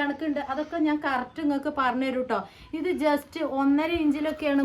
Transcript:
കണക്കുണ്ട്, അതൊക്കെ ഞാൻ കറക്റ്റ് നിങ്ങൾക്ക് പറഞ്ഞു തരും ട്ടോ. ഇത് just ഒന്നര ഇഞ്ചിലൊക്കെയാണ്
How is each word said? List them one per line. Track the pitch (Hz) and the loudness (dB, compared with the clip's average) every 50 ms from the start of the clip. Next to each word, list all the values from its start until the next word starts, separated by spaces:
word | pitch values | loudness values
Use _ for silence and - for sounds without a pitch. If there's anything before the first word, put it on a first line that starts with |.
കണക്കുണ്ട്, | 285 285 294 - 320 311 277 294 285 - | 0 -2 -2 -2 -2 -2 -2 -2 -4 -4
അതൊക്കെ | 262 285 302 302 330 339 311 302 | -4 -4 -4 -4 -2 0 2 2
ഞാൻ | 302 302 302 | 2 0 0
കറക്റ്റ് | 285 269 247 254 254 - - 320 | 0 0 -2 -2 -4 -6 -2 0
നിങ്ങൾക്ക് | 294 285 277 277 302 294 285 | 0 0 0 -2 -2 -2 0
പറഞ്ഞു | 269 247 240 254 262 269 | 0 0 2 0 0 0
തരും | 254 254 247 - | -2 -2 -2 -2
ട്ടോ. | 226 196 190 - - - - - - 320 | -2 -2 -4 -6 -14 -20 -14 -10 -6 -4
ഇത് | 302 370 359 247 294 | -2 -2 0 2 2
just | 302 294 285 285 - - 330 311 269 269 269 | 2 2 2 -2 -4 -6 -4 -4 -2 0 2
ഒന്നര | 277 277 277 294 311 320 339 339 311 | 4 4 4 4 2 2 0 2 2
ഇഞ്ചിലൊക്കെയാണ് | 294 269 302 302 311 302 302 302 294 277 277 | 2 2 2 0 -2 -2 -2 0 2 2 4